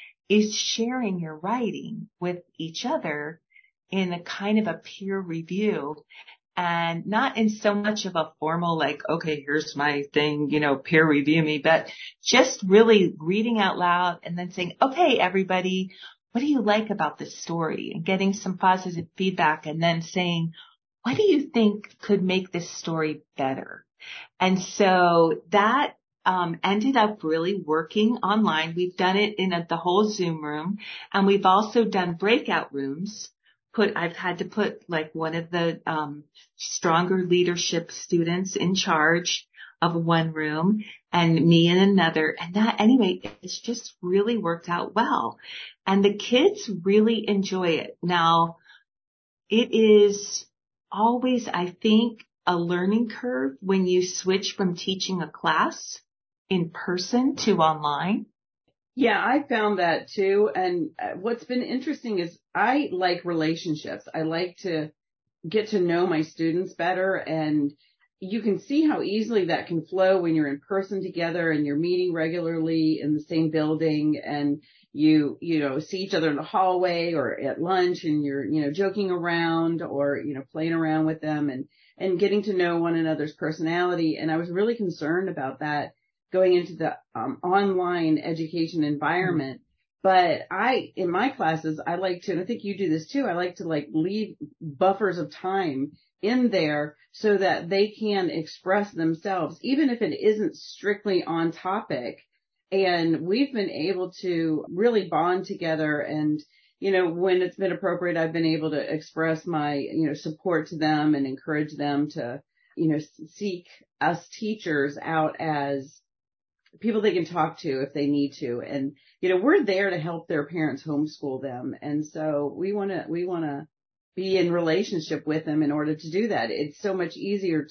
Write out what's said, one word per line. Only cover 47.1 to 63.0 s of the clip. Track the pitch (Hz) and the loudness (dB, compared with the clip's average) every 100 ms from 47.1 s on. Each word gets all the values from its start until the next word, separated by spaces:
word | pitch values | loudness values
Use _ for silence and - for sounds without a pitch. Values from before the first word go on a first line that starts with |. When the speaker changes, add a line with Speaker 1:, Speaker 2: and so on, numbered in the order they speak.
| 226 214 | 2 0
Speaker 1:
enjoy | 202 190 190 180 156 | 0 0 0 2 0
it. | - - | -2 -6
Now, | 175 175 165 165 170 170 _ - _ _ _ _ _ _ - | -2 2 4 6 4 -2 _ -20 _ _ _ _ _ _ 0
it | 220 247 | 2 2
is | 226 220 208 202 202 - - - _ _ _ - | 4 8 8 8 4 -6 -10 -12 _ _ _ -12
always, | 190 220 247 254 247 208 | 0 2 2 2 0 0
I | - 180 180 | -4 -4 -2
think, | 220 214 240 - - _ - | 4 4 4 -2 -20 _ -2
a | 175 | 0
learning | 170 175 185 220 233 | 0 0 2 2 0
curve | - 247 254 269 269 | -6 -6 -4 -4 -4
when | 190 190 185 | 0 2 4
you | 180 | 2
switch | 180 - 185 196 202 - | 0 -4 -2 0 -2 -2
from | 190 | -2
teaching | 170 - 190 190 185 | -2 -4 -4 -4 -4
a | 151 | -6
class | - 165 156 247 - - - _ _ _ _ - | -4 0 2 0 -2 -14 -18 _ _ _ _ -4
in | 190 165 | -2 -2
person | - - 180 180 240 262 - | -6 -6 -4 -2 0 0 0
to | - 180 | 2 4
online. | 156 156 151 143 165 214 - _ _ _ _ _ _ - | 4 2 -2 -2 -2 -2 -4 _ _ _ _ _ _ 0
Speaker 2:
Yeah, | 233 196 | 2 2
I | 196 269 285 | 2 0 0
found | 226 208 202 | 0 2 2
that | 175 180 - | 2 0 -2
too. | - 190 196 208 | -2 2 4 2
And, | - 185 180 160 - | 2 -2 0 -4 -6
uh, | - - | -8 -6
what's | 196 233 | -4 -6
been | - 247 | -4 -4
interesting | - 254 320 285 240 202 | -2 -4 -4 -6 -4 -4
is | 170 - _ | -4 -8 _
I | 170 214 277 294 | -2 2 2 0
like | 180 | -2